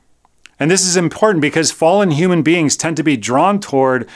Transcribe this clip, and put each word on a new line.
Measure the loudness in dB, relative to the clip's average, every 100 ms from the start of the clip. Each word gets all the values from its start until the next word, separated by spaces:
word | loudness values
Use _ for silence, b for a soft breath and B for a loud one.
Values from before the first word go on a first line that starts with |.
| _ _ _ _ -18 -4
And | 0
this | 0 0
is | 0
important | -2 0 0 2
because | 0 0 -2
fallen | 0 2 2 2
human | 0 0 0
beings | 2 2 0 -2
tend | -4 -4
to |
be | -2 -2
drawn | 0 0 2 0
toward | -2 0 0 0 -4